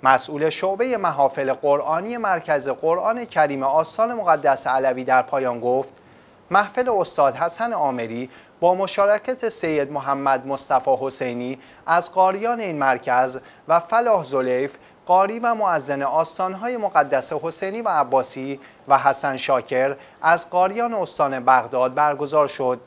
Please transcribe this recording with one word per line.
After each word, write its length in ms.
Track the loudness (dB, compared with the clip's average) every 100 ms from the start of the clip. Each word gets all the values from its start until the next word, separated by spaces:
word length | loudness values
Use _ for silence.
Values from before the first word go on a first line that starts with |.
مسئول 480 | 6 4 2 -2 -2
شعبه 460 | 0 -4 -2 -2 0
محافل 560 | -2 2 0 2 -2
قرآنی 640 | 0 2 2 2 -2 -4 -6
مرکز 520 | -2 -2 0 -2 -2
قرآن 560 | -2 0 0 0 -4
کریم 380 | -4 2 2 2
آستان 520 | 0 2 0 -2 -2
مقدس 520 | 0 2 2 4 2 0
علوی 380 | 0 0 -2
در 180 | 2 2
پایان 380 | 2 -2 -2 -2
گفت: 320 | 0 0 -2 -12 -20 -20 -20 _ _
"محفل 380 | 0 0 -2 -2
استاد 460 | 0 -2 2 0
حسن 380 | 2 -6 -4 -6
عامری 580 | -2 -4 -4 -6 -8 -10 -14 -20 _
با 140 | 0
مشارکت 760 | 2 0 2 2 2 0 -4 -4
سید 440 | -4 -2 0 0
محمد 540 | -4 -2 0 2 0 0
مصطفی 500 | -6 0 0 2 0
حسینی 580 | 0 -4 -6 -6 -8 -10 -14 -16 0
از 260 | 0 0
قاریان 480 | 2 2 2 -2 -2
این 180 | -4 0
مرکز 600 | 0 0 2 2 2 -2 -14 -20 0
و 120 | 0
فلاح 440 | 2 0 2 0
زلیف، 520 | 0 -2 0 0 -2 -6 -20 _ 2
قاری 320 | 2 4 0
و 160 | -2
مؤذن 480 | 0 0 0 -2 -4
آستانهای 720 | 0 0 -2 -2 -6 -4 -6 -4
مقدس 560 | 0 2 2 0 -2
حسینی 500 | -6 -6 -6 -6 -4
و 60 | -2
عباسی 720 | 0 2 2 0 -6 -10 -10 -14 -20 2
و 100 | 4
حسن 380 | 4 0 -4 -4
شاکر 600 | 0 -2 0 -2 0 -4 -14 -4
از 280 | 2 2 0
قاریان 440 | 0 0 0 -4
استان 500 | -4 -6 -2 -2 0
بغداد 500 | 4 4 4 0 0
برگزار 520 | 2 0 0 0 2 0
شد." 340 | 0 -2 -2